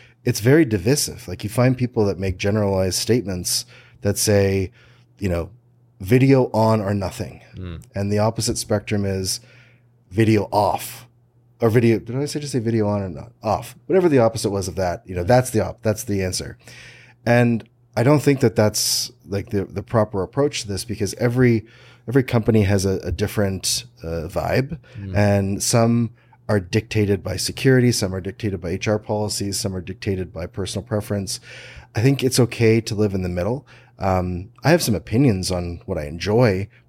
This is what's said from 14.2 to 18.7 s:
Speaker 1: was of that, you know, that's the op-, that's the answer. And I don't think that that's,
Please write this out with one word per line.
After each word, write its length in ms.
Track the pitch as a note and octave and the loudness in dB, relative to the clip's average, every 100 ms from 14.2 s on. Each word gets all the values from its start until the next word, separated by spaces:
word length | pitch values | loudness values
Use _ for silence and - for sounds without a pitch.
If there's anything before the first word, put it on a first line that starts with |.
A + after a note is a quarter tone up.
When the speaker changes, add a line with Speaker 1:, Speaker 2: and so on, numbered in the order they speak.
| A2+ A2+ A2 | 4 2 -2
Speaker 1:
was 160 | G2+ F#2 | -2 -4
of 100 | E2+ | -2
that, 260 | F2+ E2+ - | -2 -4 -8
you 80 | |
know, 100 | F2+ | -6
that's 260 | F2+ B2 B2 | 2 2 4
the 100 | G#2+ | -2
op-, 220 | F2 - | -2 -4
that's 220 | A2 G#2 | -4 -4
the 180 | - G2+ | -4 -2
answer. 340 | F#2 F2+ D#2+ - - - - - - _ - | -2 -4 -10 -14 -20 -20 -20 -20 -20 _ 2
And 420 | A#2+ A#2+ A2+ - _ _ - | 4 4 0 -6 _ _ 0
I 60 | |
don't 200 | A#2+ D3 | 4 4
think 180 | C3+ C#3 | 4 4
that 160 | A#2+ - | 2 4
that's, 560 | G#2+ | 2